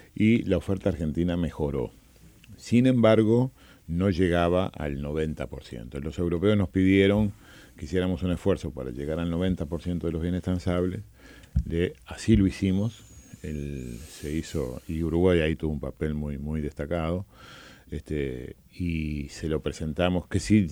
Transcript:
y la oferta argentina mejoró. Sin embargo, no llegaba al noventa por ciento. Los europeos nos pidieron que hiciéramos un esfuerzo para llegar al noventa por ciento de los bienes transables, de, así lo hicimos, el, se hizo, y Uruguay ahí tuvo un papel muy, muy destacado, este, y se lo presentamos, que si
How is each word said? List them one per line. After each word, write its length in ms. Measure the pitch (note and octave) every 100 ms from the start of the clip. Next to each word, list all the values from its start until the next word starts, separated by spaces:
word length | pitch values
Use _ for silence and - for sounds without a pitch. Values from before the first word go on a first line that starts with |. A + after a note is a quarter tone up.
| -
y 300 | - G#2+ A#2
la 140 | - F#2
oferta 320 | - F#2+ G2
argentina 460 | D#2+ D#2+ D2+ F2 F2
mejoró. 540 | D#2+ - D2 C#2 A1+ - _ - - - - -
Sin 300 | - A#2 B2+
embargo, 640 | B2+ A2 A2 A2 A#2 C3 - - - -
no 200 | E2+ G2
llegaba 580 | E2+ F#2 E2+ E2+ F2+ F#2+
al 340 | - D2+ C#2+
noventa 460 | C#2+ D2+ D#2 D2 C2
por 160 | C2+
ciento. 340 | - B1 A#1+ C#2
Los 220 | D2+ D2
europeos 360 | F2 E2+ G2 G#2
nos 120 | F#2
pidieron 640 | F#2+ F#2 G2 G2 G2+ G#2+ - - - - -
que 100 | D2+
hiciéramos 360 | F#2 F2+ F2
un 80 | F#2
esfuerzo 400 | F2 G2 E2+ E2
para 200 | C#2 C2
llegar 280 | B1 C#2+ D#2+
al 120 | E2+
noventa 340 | E2 F#2 F2
por 160 | D2+ E2
ciento 260 | F2+ E2+ E2+
de 60 |
los 80 | D#2+
bienes 220 | E2+ F2+
transables, 580 | - F2+ F#2 F2+ F#2 G2 - - - - - -
de, 300 | C2+ E2 F2+ -
así 320 | - - - A2
lo 100 | F#2+
hicimos, 560 | - G2 F#2+ A2 - - - - -
el, 560 | D#2+ D2+ C#2+ C#2+ B1+ A#1
se 320 | D#2 - D2
hizo, 520 | D#2 - D#2+ B1+ B1 -
y 160 | D#2+
Uruguay 380 | E2 E2 F#2 F2
ahí 160 | D#2 D#2+
tuvo 160 | D#2
un 80 | D2+
papel 320 | C#2 - D#2
muy, 240 | D2+ D2 C#2
muy 240 | D2 D#2
destacado, 640 | D2 - D2 E2+ D#2+ F2+ G#2 - - - - - -
este, 640 | D#2 - D#2 C#2 B1 B1+ - -
y 580 | - F2 E2 D#2 D2 C#2+
se 180 | - E2
lo 140 | D2+
presentamos, 640 | D2+ D2 D#2+ D2+ F2+ F2+ -
que 100 | G2
si 280 | - G#2+ F2+